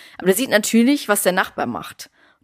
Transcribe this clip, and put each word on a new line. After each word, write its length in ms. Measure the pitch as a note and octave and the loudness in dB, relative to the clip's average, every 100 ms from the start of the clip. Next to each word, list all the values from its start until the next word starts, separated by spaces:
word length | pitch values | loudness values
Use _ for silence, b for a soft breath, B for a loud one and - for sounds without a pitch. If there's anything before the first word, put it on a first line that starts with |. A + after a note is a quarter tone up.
| B B | B B
Aber 100 | F3+ | 0
der 80 | F#3+ | 0
sieht 140 | C4+ | 2
natürlich, 580 | G#3 G#3 A3+ A#3 C#4+ - | 0 2 2 4 2 0
was 160 | G#3 | 0
der 80 | - | 0
Nachbar 340 | F#3 - - B2 | 0 -2 -4 -6
macht. 440 | F#2 - - - b b b | -6 -10 -18 -20 b b b